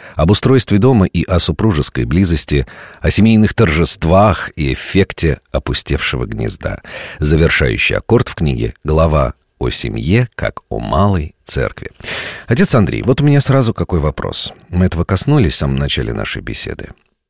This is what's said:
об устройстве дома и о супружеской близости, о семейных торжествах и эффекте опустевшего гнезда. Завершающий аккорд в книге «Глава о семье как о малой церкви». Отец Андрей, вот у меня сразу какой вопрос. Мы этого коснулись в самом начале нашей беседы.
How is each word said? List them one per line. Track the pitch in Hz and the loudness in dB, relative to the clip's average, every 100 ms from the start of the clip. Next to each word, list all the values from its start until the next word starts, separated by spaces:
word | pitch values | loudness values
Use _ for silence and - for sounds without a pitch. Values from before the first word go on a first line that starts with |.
| - | -10
об | - 82 | 0 2
устройстве | 104 - 131 - 101 | 2 4 2 2 2
дома | 120 123 92 | 4 4 2
и | 90 | 0
о | - 87 | -2 0
супружеской | - 78 107 80 69 - | 0 0 0 0 -2 -2
близости, | 60 78 95 82 - 71 67 - - - | -2 0 2 0 0 -2 -2 -8 -20 -6
о | 82 | -2
семейных | - 110 110 107 | 2 4 4 2
торжествах | - 104 76 82 - 80 92 104 82 - | 2 0 2 0 0 2 4 4 2 -4
и | - 71 | -6 -4
эффекте | 65 - 92 92 - 80 67 _ | -4 -2 0 0 0 -2 -2 _
опустевшего | - - 65 - 67 - 65 | -6 -4 -6 -4 -4 -4 -6
гнезда. | 57 55 57 50 - - - - - - | -6 -6 -6 -6 -8 -10 -14 -18 -14 -4
Завершающий | 73 78 80 - 69 53 - 50 | 0 2 2 2 0 0 -2 -2
аккорд | - 117 - | 0 0 0
в | - | -4
книге | 76 62 55 - | -2 -2 -4 -6
«Глава | 73 78 80 76 64 - _ - | -2 2 4 2 0 -4 _ -6
о | 62 | -4
семье | - 58 55 64 107 123 - | -4 -6 -4 0 0 0 -4
как | - - - | -6 -8 -10
о | 53 | -8
малой | 55 65 101 92 76 _ | -2 0 2 0 -4 _
церкви». | - - 57 - - - - - - - - | -8 -4 -4 -6 -16 -16 -14 -12 -12 -10 0
Отец | 123 196 131 | 4 4 4
Андрей, | 95 55 | 2 0
вот | 69 135 | 0 2
у | |
меня | 147 143 | 4 4
сразу | 139 135 117 | 4 2 0
какой | - 85 90 | -2 -2 0
вопрос. | 76 - 50 50 - - - | -2 -2 -6 -6 -8 -10 -6
Мы | 87 92 | 0 0
этого | 82 | 0
коснулись | 87 92 - 147 90 | -2 0 2 2 2
в | - | 0
самом | 71 | -2
начале | 67 69 - 57 | -2 -2 -4 -4
нашей | 55 50 - | -6 -6 -8
беседы. | - - - - - - _ _ | -8 -8 -8 -10 -14 -18 _ _